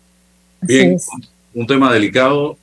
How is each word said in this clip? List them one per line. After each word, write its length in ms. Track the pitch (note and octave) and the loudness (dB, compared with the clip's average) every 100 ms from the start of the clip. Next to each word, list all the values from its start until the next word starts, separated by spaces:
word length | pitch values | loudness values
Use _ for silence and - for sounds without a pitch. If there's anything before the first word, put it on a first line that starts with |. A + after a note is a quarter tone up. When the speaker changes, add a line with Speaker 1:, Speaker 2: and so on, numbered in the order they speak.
| _ _ _ _ _ - | _ _ _ _ _ -10
Speaker 1:
Bien, 340 | F3+ C3 F3 F3+ | 0 2 4 0
Speaker 2:
Así 100 | - - | -4 -14
es. 60 | - _ _ | -18 _ _
Speaker 1:
un 140 | A#2+ A#2 | -8 -2
tema 260 | C3+ C3+ | 2 2
delicado, 640 | A2+ G#2 B2+ C3 C#3+ C#3+ - | 2 0 0 0 0 -4 -6